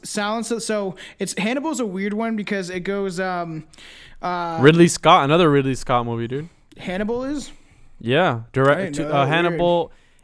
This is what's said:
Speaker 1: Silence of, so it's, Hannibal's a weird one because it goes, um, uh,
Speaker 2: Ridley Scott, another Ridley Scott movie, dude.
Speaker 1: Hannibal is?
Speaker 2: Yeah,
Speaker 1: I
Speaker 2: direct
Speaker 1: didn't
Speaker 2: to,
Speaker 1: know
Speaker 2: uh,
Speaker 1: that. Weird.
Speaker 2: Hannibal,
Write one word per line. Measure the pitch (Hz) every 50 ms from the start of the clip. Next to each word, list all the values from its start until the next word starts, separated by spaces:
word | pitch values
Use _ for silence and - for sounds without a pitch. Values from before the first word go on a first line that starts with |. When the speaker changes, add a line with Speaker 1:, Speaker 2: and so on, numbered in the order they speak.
| -
Speaker 1:
Silence | - - 214 202 208 214 233 220 - 233
of, | 226 220
so | - 220 208 202 190 170 - - - - -
it's, | 196 190 -
Hannibal's | - 185 220 254 285 269 320 302 226
a | 254
weird | 214 180 190 196 208 202
one | 208 226 226 226
because | 214 202 - 208 196 185 170
it | 185 180 175
goes, | 190 196 202 196 190 175 175
um, | 190 185 180 175 175 170 160 156 - - - - - - - - - - - - -
uh, | 180 180 175 175 170 165 165 127
Speaker 2:
Ridley | 143 160 170 175
Scott, | 170 - - - 160 175 185 147
another | 135 151 170 185 156
Ridley | 143 143 131 135 131
Scott | 117 - - 131 123 120
movie, | 120 117 117 117 113
dude. | 127 139 156 175 - _ _ _ - -
Speaker 1:
Hannibal | - - 180 185 214 208 240 240 262
is? | 269 294 285 - - - - - - - - - - - -
Speaker 2:
Yeah, | - 113 127 151 156 170 123
Speaker 1:
I | 117 113 - -
Speaker 2:
direct | 131 135 139 143 170
Speaker 1:
didn't | 190 180 143
Speaker 2:
to, | 143 160
Speaker 1:
know | 147
Speaker 2:
uh, | 151
Speaker 1:
that. | 143 139
Weird. | 131 156 170 170
Speaker 2:
Hannibal, | 175 175 156 170 175 175 170 160 - - - _ _ _ _